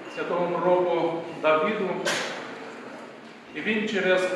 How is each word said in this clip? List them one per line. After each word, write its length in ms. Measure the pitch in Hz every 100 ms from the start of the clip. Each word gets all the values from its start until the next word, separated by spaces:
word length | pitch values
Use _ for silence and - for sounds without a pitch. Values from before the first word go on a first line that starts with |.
| -
святому 440 | 165 151 175 175 170
пророку 640 | 180 180 175 170 165 165 - 139
Давіду, 460 | 156 156 208 214 185 185 185 - - - - - - - - - - - - - -
і 60 | 151
він 280 | 175 220 208
через 420 | 196 185 185 185